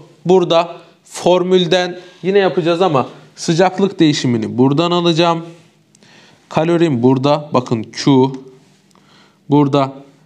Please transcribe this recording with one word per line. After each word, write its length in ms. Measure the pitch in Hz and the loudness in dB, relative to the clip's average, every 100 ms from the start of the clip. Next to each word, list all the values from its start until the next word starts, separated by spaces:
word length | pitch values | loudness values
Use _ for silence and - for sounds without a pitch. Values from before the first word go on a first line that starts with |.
| - _ | -20 _
burada 520 | 170 185 170 170 170 - - _ | 0 2 2 0 -2 -8 -20 _
formülden 960 | _ - 175 180 180 185 170 180 180 175 - - | _ -4 0 0 2 0 2 -2 -2 -8 -18 -10
yine 160 | 175 202 | -2 0
yapacağız 440 | 185 185 165 170 | 2 0 -2 0
ama 260 | 190 139 - - - - | 0 0 -4 -10 -20 -12
sıcaklık 640 | - 165 190 185 196 - | -4 0 0 0 -4 2
değişimini 580 | 160 147 131 117 104 110 | 0 2 -2 -2 -4 0
buradan 320 | 131 143 170 | 0 2 0
alacağım. 560 | 175 170 160 170 165 165 - _ _ _ _ _ _ _ _ _ | 0 0 0 0 -2 -6 -20 _ _ _ _ _ _ _ _ _
Kalorim 540 | - 160 170 165 127 | -4 0 0 0 2
burada, 480 | 127 131 139 151 147 | 2 2 0 -2 -2
bakın 300 | 123 123 117 | -4 -2 -6
Q. 280 | 107 - 143 131 135 - - - _ _ _ _ _ _ _ _ - | -6 -4 2 2 2 -2 -18 -20 _ _ _ _ _ _ _ _ -2
Burada 420 | 143 143 143 135 - - _ | 0 2 0 -2 -6 -20 _